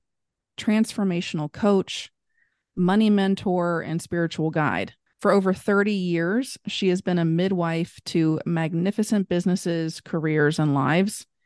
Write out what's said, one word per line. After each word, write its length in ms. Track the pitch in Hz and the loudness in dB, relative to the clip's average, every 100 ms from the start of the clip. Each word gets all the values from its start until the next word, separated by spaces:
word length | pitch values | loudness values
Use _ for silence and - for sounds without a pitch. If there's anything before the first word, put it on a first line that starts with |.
| _ _ _ _ _ - | _ _ _ _ _ -6
transformational 960 | - 214 220 - 196 170 - 170 151 | 0 2 0 0 -2 -2 -4 -6 -6
coach, 580 | - 208 196 185 - - _ _ _ _ _ _ - | -2 2 2 0 -8 -12 _ _ _ _ _ _ -2
money 320 | 180 202 220 | 2 4 4
mentor, 720 | 208 190 190 - 180 175 165 | 4 2 0 -2 -2 0 -2
and 200 | - 165 | -4 -6
spiritual 480 | - 175 165 - 160 | -4 -2 -2 -2 -2
guide. 440 | 160 151 87 98 - _ _ | 0 0 -2 -6 -10 _ _
For 120 | 208 | 2
over 220 | 202 190 | 4 2
thirty 400 | 185 - 202 202 | -2 0 0 2
years, 640 | 202 180 170 170 220 262 - - | 0 0 0 0 -2 -4 -10 -12
she 200 | - 190 | -2 0
has 140 | 185 | 0
been 180 | 190 180 | 0 0
a 60 | 165 | 2
midwife 760 | 165 185 190 170 165 170 - - | 2 0 0 -2 -2 -4 -8 -4
to 340 | 175 160 156 - | 0 2 0 -2
magnificent 840 | 165 160 165 180 208 214 214 185 | -2 -2 -2 -2 -2 0 0 0
businesses, 720 | 175 180 180 180 165 160 - | 0 2 0 0 -2 -4 -6
careers, 580 | - 170 156 151 147 165 | -6 -4 0 2 2 2
and 160 | 151 | 2
lives. 540 | 139 135 160 196 - - _ | 2 2 2 2 -2 -12 _